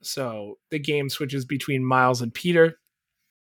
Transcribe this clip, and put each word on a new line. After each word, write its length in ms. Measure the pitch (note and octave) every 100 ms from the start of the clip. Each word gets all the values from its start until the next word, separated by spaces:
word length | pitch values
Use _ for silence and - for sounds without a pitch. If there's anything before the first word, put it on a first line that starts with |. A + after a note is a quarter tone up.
So 560 | - - B2+ A2 G#2 - -
the 80 | D#3
game 300 | C#3+ D3 C#3
switches 360 | - C#3 C#3 B2+
between 380 | C#3 - C3+ B2+
Miles 360 | C3 B2+ B2
and 120 | A#2
Peter. 460 | - F3 E3+ E3 - _ _ _ _ _ _